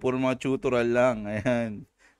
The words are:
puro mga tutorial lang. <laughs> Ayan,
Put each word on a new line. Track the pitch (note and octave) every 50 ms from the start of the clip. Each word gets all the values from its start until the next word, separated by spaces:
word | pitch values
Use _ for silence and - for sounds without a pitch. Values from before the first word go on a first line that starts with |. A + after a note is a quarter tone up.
puro | - C3 B2+ C3
mga | C3 C3 B2+ A#2+
tutorial | - C3+ C3 C3 - C3+ B2 A#2+ A#2+ A#2
lang. | A#2 B2 B2 C3 A#2+ A2 G#2+
<laughs> | G#2
Ayan, | G#2+ G#2+ G#2 C3 B2 A#2+ A#2 A2+ G#2+ G2 - - _ _ _ _ _ _